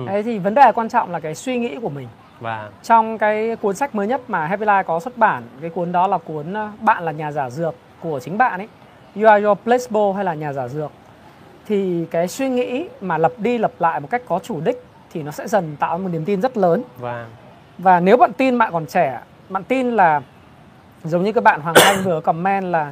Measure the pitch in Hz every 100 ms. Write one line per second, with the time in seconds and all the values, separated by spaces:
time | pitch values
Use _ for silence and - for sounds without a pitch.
0 | 127 202 214 220 180 220 262 208 226 240
1 | 196 170 156 156 - 247 233 269 220 143
2 | 123 - - - 113 110 104 104 - 226
3 | 220 220 214 214 220 226 208 190 277 214
4 | 202 262 254 190 156 202 214 196 185 165
5 | 208 247 214 135 117 - 165 175 175 175
6 | 190 185 - 156 147 208 214 208 214 220
7 | 170 151 151 147 131 127 165 - - -
8 | 165 143 131 202 247 185 214 - - -
9 | - 196 220 208 208 196 226 247 247 214
10 | 202 190 190 156 151 139 123 147 147 -
11 | - - - - - - - 208 190 170
12 | 165 165 180 - 269 247 247 254 359 -
13 | 185 160 160 - 214 240 202 - 170 156
14 | 147 240 247 175 - 170 165 - - -
15 | - 175 147 151 208 202 165 147 160 165
16 | 190 165 156 202 254 240 180 175 - -
17 | 120 120 113 - - - - - 185 180
18 | 180 247 - - 262 247 220 165 156 190
19 | 151 117 - - - 190 180 262 247 226
20 | 175 147 135 - - - - - - -
21 | 160 175 196 220 214 160 151 165 190 202
22 | 190 160 190 165 185 196 185 170 147